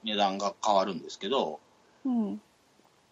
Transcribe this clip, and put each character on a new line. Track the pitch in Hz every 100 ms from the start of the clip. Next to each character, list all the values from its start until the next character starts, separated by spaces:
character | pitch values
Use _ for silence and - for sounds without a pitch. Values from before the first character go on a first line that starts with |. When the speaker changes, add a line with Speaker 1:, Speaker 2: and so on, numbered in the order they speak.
Speaker 1:
う、 | 110
値 | 104
段 | 101 95
が | 101 - 110
変 |
わ | 101 95
る |
ん | 85
で | 71
す | -
け | 98
ど。 | 131 82 76 _ _ _ _ 269
Speaker 2:
う |
ん。 | 240 202 208 - _ _ _ _ _ _